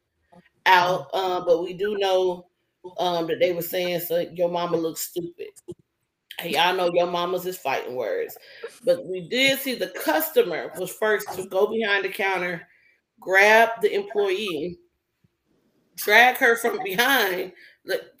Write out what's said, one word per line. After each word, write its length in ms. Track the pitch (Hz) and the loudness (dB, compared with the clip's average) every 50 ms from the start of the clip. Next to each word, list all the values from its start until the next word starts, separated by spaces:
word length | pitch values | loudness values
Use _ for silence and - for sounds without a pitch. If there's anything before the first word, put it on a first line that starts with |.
| _ _ _ _ _ _ _ 180 _ _ _ _ _ | _ _ _ _ _ _ _ -20 _ _ _ _ _
out, 440 | 185 185 180 175 180 185 180 - - - | 4 6 6 6 4 0 -2 -4 -6 -4
uh, 280 | 185 190 185 180 175 - | -4 -2 -2 -2 -2 2
but 180 | 180 170 165 180 | 2 2 2 2
we 100 | 185 185 | -4 -6
do 240 | 170 196 208 208 196 | -6 -4 -4 -2 -2
know, 500 | 196 190 185 185 185 185 180 180 - _ _ _ _ _ _ _ - 180 - - | 0 2 2 2 2 0 -2 -6 -10 _ _ _ _ _ _ _ -20 -14 -6 -4
um, 280 | 180 180 175 170 165 160 | -2 -2 0 -2 -2 -2
that 120 | 156 131 | 0 0
they 120 | 170 180 | 2 0
were 100 | 175 170 | 0 -2
saying, 380 | 165 - - 185 180 180 175 170 | -6 -6 -4 -4 -2 -2 -4 -4
"So 180 | 170 - 165 175 | -4 -2 -2 -2
your 300 | 165 - 165 175 175 170 | -4 -4 -4 -2 -2 -2
mama 280 | 175 170 175 170 165 165 | 0 -2 -2 -2 -2 -2
looks 240 | 165 160 156 - | -2 -4 -6 -8
stupid." 460 | - - - 180 175 170 - - - - - - _ - - - _ _ _ _ _ _ _ _ _ _ - - | -10 -8 -8 -8 -10 -10 -12 -14 -16 -18 -18 -20 _ -20 -20 -20 _ _ _ _ _ _ _ _ _ _ -14 -12
Hey, 120 | - 170 | -8 -4
y'all 240 | 147 147 170 180 185 | 0 2 2 2 2
know 160 | 185 180 175 175 | 2 0 0 2
yo 140 | 175 175 180 | 2 0 0
mamas 380 | 180 175 175 180 185 175 175 185 | 0 -2 -2 -2 -4 -4 -6 -8
is 100 | 180 - | -10 -6
fighting 380 | - 135 127 - - 113 127 | -4 -4 -4 -4 -6 -4 -4
words. 420 | 127 117 98 90 92 - - - - - - - - - - - - - | -4 -2 -2 -2 -2 -4 -4 -8 -14 -20 -20 -18 -16 -16 -16 -16 -2 2
But 200 | - 175 - - 170 | 2 2 2 0 -6
we 140 | 185 185 170 156 | -8 -8 -6 -4
did 300 | 214 254 269 269 269 269 | 0 2 4 4 2 0
see 140 | - 269 240 | -2 -6 -4
the 140 | 190 185 - | -4 -6 -6
customer 840 | - - - 320 294 311 311 - - 240 202 175 160 139 117 147 - - | -6 -4 -2 0 0 0 -2 2 2 2 2 2 0 -6 -6 -8 -8 -8
was 160 | 185 170 - | -10 -10 -6
first 400 | - 220 214 214 202 - - - | -2 0 0 0 0 -2 -6 -10
to 140 | - 185 - | -10 -10 -4
go 180 | - 190 208 214 | 0 0 0 0
behind 380 | 220 226 226 202 202 196 190 | 0 -2 0 0 0 0 -2
the 40 | 185 | -4
counter, 580 | - - 202 196 190 180 180 175 175 165 - - _ _ _ _ _ _ _ _ _ _ | -4 -4 -2 -2 -2 -2 -2 -4 -6 -8 -12 -18 _ _ _ _ _ _ _ _ _ _
grab 500 | - 165 185 190 202 208 220 220 226 226 226 - | -4 2 4 6 8 8 8 8 6 6 4 0
the 100 | 208 202 - | 0 0 0
employee, 840 | 202 202 - - 208 202 196 185 202 220 196 165 143 156 175 170 - _ _ _ _ _ _ _ _ _ _ _ _ _ _ _ _ _ _ _ _ _ _ _ | -2 -4 -2 -2 0 0 0 0 -2 -2 -4 -4 -4 -6 -8 -10 -12 _ _ _ _ _ _ _ _ _ _ _ _ _ _ _ _ _ _ _ _ _ _ _
drag 420 | - - 208 208 226 240 254 247 - | -6 0 4 6 6 6 6 4 4
her 180 | 269 240 233 | 2 2 2
from 240 | 226 - 233 202 208 - | 2 0 -2 -2 -4 -6
behind. 680 | 196 185 185 240 262 277 254 208 190 175 185 185 185 - - - - _ _ _ | -4 -2 0 2 2 2 2 2 0 -2 -4 -6 -8 -12 -18 -20 -20 _ _ _
Look, 160 | - 190 - - - _ _ | -6 -6 -6 -6 -10 _ _